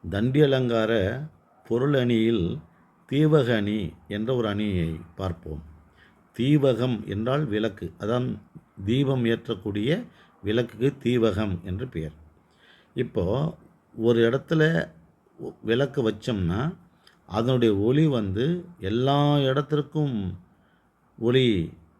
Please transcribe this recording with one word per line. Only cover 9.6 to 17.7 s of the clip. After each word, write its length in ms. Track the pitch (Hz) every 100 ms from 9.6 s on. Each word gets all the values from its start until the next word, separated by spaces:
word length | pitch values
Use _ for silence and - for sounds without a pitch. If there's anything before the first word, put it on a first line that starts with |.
| 104 104 110 185 240 - _ _
விளக்குக்கு 500 | 98 113 120 107 135 135
தீவகம் 580 | 117 123 110 98 107 87
என்று 240 | 95 92 131
பெயர். 240 | 82 78 - - _ _ _ _ _ _
இப்போ 640 | - 120 110 90 120 160 - - _ _ -
ஒரு 340 | 113 117 117
இடத்துல 600 | 131 - 160 156 165 - - - _ _ - 123 -
விளக்கு 460 | 110 117 139 139 113
வச்சோம்னா 680 | 104 - 107 85 95 147 - _ _ _ _ -
அதனுடைய 480 | 104 117 127 113